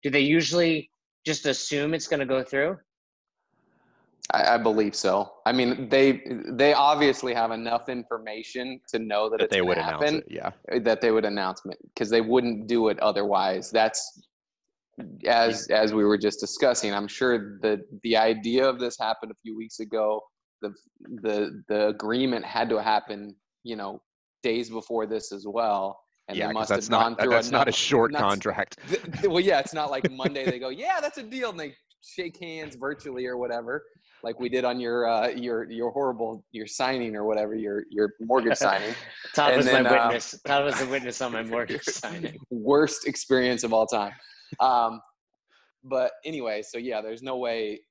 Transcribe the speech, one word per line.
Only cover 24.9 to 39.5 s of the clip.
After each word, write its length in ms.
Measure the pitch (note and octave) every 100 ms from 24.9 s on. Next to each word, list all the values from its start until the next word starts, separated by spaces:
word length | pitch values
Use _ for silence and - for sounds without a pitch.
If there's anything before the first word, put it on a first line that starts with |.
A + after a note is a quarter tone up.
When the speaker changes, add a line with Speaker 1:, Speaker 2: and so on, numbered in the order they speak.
| A2+ G#2+
Speaker 2:
this 260 | A2 G#2
as 140 | G2+ G#2
well. 500 | G#2 A2+ G2+ F#2+ G2+ _ _ -
And 100 | F#2
Speaker 3:
Yeah, 80 | E2
Speaker 2:
they 60 |
Speaker 3:
'cause 80 | F#2
Speaker 2:
must 80 | A2
Speaker 3:
that's 180 | G2+ G#2+
Speaker 2:
have 40 |
gone 200 | A2+ A2+
Speaker 3:
not, 80 | A#2
Speaker 2:
through 100 | B2
Speaker 3:
that's 200 | A#2 A#2
not 160 | B2+ C3+
a 40 |
Speaker 2:
enough, 40 | -
Speaker 3:
short 360 | - C#3 A2+
Speaker 2:
not 80 | D3
s-, 60 | G2+
Speaker 3:
contract. 500 | G2+ G#2 G2+ G2+ - -
Speaker 2:
th-, 140 | F3
th-, 240 | - E3 G3
well, 120 | E3+
yeah, 180 | F#3+ D#3+
it's 160 | C3+
not 160 | D#3+ D3+
like 180 | C3+ C#3
Speaker 3:
<laughs> 0 |
Speaker 2:
Monday 340 | C3 - C#3+
they 160 | C3+ B2+
go, 80 | C3
"Yeah, 320 | C#3 D4 F#4
that's 180 | D4 -
a 40 |
deal," 260 | A3 C4 A#3+
and 80 | F3+
they 160 | D3+ C3 _ _
shake 360 | - - F3 -
hands 360 | E3+ D#3+ D3+ C3
virtually 500 | C3+ C#3+ D3+ B2+ B2
or 100 | B2
whatever, 480 | B2 A#2 A#2 C#3 - _ _ _
like 160 | A#2 A2+
we 80 | B2
did 160 | B2+
on 140 | B2 B2
your, 280 | A#2+ A#2+ A#2
uh, 200 | A2+ A#2+
your, 400 | B2 A#2+ A2+ A#2
your 200 | A#2 A#2
horrible, 540 | B2 C3+ A#2 A2+ A2 _
your 140 | A2 G#2+
signing 480 | - C3 C3 A#2 G#2+
or 80 |
whatever, 300 | G#2+ A2 G#2+
your, 300 | A2 G#2 G2+ -
your 240 | G#2 G#2 -
mortgage 360 | A2+ C3 A#2 A2
Speaker 1:
<laughs> 20 |
Speaker 2:
signing. 360 | A#2+ G2 G#2 A#2 - - -
Speaker 1:
Todd 160 | - D3